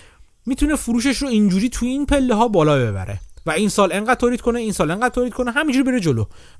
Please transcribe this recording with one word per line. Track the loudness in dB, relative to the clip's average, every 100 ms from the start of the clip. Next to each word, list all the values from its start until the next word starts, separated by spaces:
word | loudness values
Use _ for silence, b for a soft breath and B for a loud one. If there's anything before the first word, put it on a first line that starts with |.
| B B B _ -6
می‌تونه | -2 0 0
فروشش | -2 0 0 -2
رو | 0
اینجوری | 2 4 2 0
توی | -2 -2
این | -2 0
پله | 2 2 2
ها | 2
بالا | 4 4 4
ببره | 0 -2 -6 -8 -12 -12 -4
و |
این | 0 0
سال | 2 2
انقدر | 0 -2 0
تولید | 0 0
کنه، | -2 -2
این | -2
سال | -2 -2
انقدر | 0 -2 0
تولید | -2
کنه، | -2 -4
همینجوری | -2 0 2
بره | 2 0
جلو | 0 0 -2 b b b